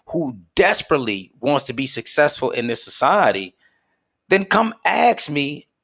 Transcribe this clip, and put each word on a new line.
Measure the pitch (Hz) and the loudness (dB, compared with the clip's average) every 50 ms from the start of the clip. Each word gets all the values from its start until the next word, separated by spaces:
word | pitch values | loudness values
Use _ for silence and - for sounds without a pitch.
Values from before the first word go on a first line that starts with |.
| _ | _
who | - - 175 156 131 113 92 82 _ _ | -8 -6 -4 -4 -4 -8 -12 -16 _ _
desperately | - 180 196 208 - - - 160 139 120 110 101 95 92 - _ _ | 2 4 4 2 0 0 0 0 0 0 -2 -4 -6 -8 -14 _ _
wants | 117 139 143 135 - | -2 0 0 0 -2
to | - 117 | -4 -6
be | 127 135 | -4 -4
successful | 123 - 113 - - - 151 147 143 - - 135 120 | -2 -2 -2 0 0 2 4 2 2 2 0 -4 -4
in | - 120 117 | -2 -2 -2
this | 120 117 - - | -2 -2 -4 -4
society, | - - - 135 147 196 208 170 107 95 98 95 90 - _ _ _ _ _ _ _ _ _ _ _ _ _ _ - | -4 -2 0 2 2 2 4 2 2 2 0 -4 -10 -14 _ _ _ _ _ _ _ _ _ _ _ _ _ _ 0
then | 185 196 190 | 0 0 2
come | 190 196 214 226 226 - - - | 2 2 2 2 0 -4 -4 -2
ask | 170 - - 240 240 - - - 151 | -2 0 2 2 2 2 2 -2 -2
me | 147 147 139 143 147 - - _ _ _ | -2 -4 -4 -6 -8 -12 -16 _ _ _